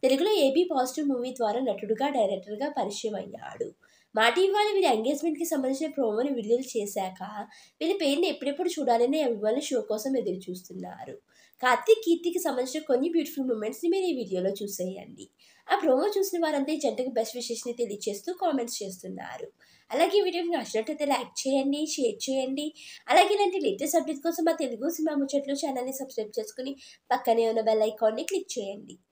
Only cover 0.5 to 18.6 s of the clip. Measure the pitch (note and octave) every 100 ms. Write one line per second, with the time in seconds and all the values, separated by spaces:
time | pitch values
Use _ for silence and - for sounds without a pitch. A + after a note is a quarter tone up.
0.5 | C4+ F4+ C#4+ C4 - C#4+ B3+ B3 B3+ A3
1.5 | A3+ C4 F#3+ G#3 A3 C#4 C4+ G3+ G3 G3
2.5 | G#3 C#4+ C#4+ G3+ G3+ A3 G3+ F#3+ A3 -
3.5 | - - - _ _ _ A3 A3+ F4 G4
4.5 | G4+ G#4+ G4 F4 A3 A3+ D4 E4+ D4+ E4+
5.5 | D4 C4 C4+ D#4+ C#4+ A#3 G#3 C4+ B3+ G#3
6.5 | A#3+ C4+ A#3 G3+ G#3 F#3+ F#3 G3 G#3+ -
7.5 | - - _ D#4+ G4+ D4+ C#4+ F4 C4 B3+
8.5 | C#4+ F4 E4 C4 A#3 A#3+ D#4 C#4 A3 G#3+
9.5 | B3 C#4+ B3+ G#3+ A3 C4 C4 G3+ F#3 F#3
10.5 | F3+ - F#3 F3+ F3+ - - _ _ _
11.5 | _ B3+ B3 - A4 - E4 F4 F4 E4
12.5 | B3+ B3+ D#4 D4+ B3+ D4+ E4 C#4+ - B3+
13.5 | A3 G#3+ C4+ E4+ F#4+ F#4 C4+ G3 F#3 F3+
14.5 | G3 G3+ - F#3 F#3+ - - - _ _
15.5 | _ - G4+ F4 C4 G4 G4+ F#4+ F4 D#4+
16.5 | D4 C4+ D4+ C#4+ G#3+ B3+ A#3 A3+ B3 A#3
17.5 | A#3 B3 A#3+ A#3 G3+ G#3+ G3+ - F4+ F4+
18.5 | C#4